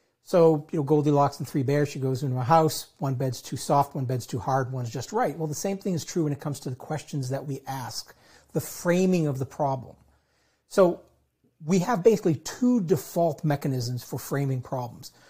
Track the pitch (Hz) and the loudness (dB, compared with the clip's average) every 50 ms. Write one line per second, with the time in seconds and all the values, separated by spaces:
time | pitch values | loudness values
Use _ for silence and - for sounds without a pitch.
0 | _ _ _ _ _ - - 180 165 160 160 151 151 - - 160 139 135 156 147 | _ _ _ _ _ 0 4 6 8 8 6 4 0 -4 -2 -2 2 4 4 4
1 | 143 151 147 143 143 139 - - 139 - - 151 127 123 143 147 147 143 - 147 | 4 4 4 4 4 2 0 -4 -10 -4 -2 -2 0 2 2 2 0 0 -2 -4
2 | 131 131 131 120 147 135 127 127 120 110 165 165 160 156 - - - - _ _ | -2 -2 -2 -2 -2 -2 -2 -2 2 4 6 6 6 4 0 -2 -8 -12 _ _
3 | 170 135 131 123 135 131 123 - - - 139 127 - - 151 139 139 - - 139 | -4 -4 -2 -2 -2 -4 -4 -6 -8 -10 -10 -8 -2 2 2 2 2 2 -2 -6
4 | 131 123 131 120 - - - 123 - 139 131 135 131 120 131 127 123 113 113 135 | -4 -4 -4 -6 -6 -6 -8 -6 -2 0 0 0 0 -2 -4 -8 -8 -8 -8 -10
5 | 123 - 214 208 190 156 143 165 160 151 143 - - 196 196 196 - 202 180 151 | -10 -4 -2 -2 -2 -2 -2 -4 -6 -6 -6 -4 -4 -4 -4 -4 -4 -4 -4 -4
6 | - - - 180 160 147 143 - - 156 135 - - 143 127 - - - 151 139 | -4 -4 -2 -2 -2 -2 -2 -4 -6 -8 -8 -6 -8 -10 -10 -10 -8 -8 -8 -8
7 | - - - 143 131 127 135 135 135 143 135 131 - - 135 131 123 113 - - | -8 -6 -6 -6 -4 -4 -6 -6 -6 -8 -10 -10 -8 -10 -10 -8 -10 -10 -10 -12
8 | - - - _ _ _ - - _ _ - 160 - - - - - 175 170 180 | -12 -14 -20 _ _ _ -20 -20 _ _ -6 -6 -6 -6 -12 -4 0 0 2 4
9 | 185 185 185 175 156 147 135 127 131 - - - 151 135 135 127 110 - - _ | 4 4 4 2 2 0 0 -2 -4 -6 -4 -4 -2 -2 -2 -4 -6 -14 -18 _
10 | _ _ _ _ _ _ _ _ _ _ _ _ _ _ - 202 190 175 175 - | _ _ _ _ _ _ _ _ _ _ _ _ _ _ 4 6 6 6 6 0
11 | - _ _ _ _ _ _ _ _ _ _ _ 156 147 190 190 175 247 240 175 | -8 _ _ _ _ _ _ _ _ _ _ _ -2 2 2 2 2 2 0 4
12 | 175 226 220 - - 185 151 - - - - - 247 247 247 240 180 156 180 - | 6 6 6 6 4 0 0 0 -2 -10 -4 0 2 2 2 2 2 2 0 -2
13 | - - - 175 170 165 143 - - 151 143 - - 147 131 127 120 123 127 120 | -2 -4 -2 0 0 0 0 0 0 -2 -2 0 -2 -2 -2 -2 -4 -6 -6 -8
14 | - - - 127 - - 147 139 139 135 131 123 123 - 139 127 123 120 - - | -8 -10 -10 -10 -8 -6 -4 -2 -2 -2 -2 -4 -4 -6 -8 -6 -6 -8 -12 -16
15 | - - - _ _ | -18 -20 -20 _ _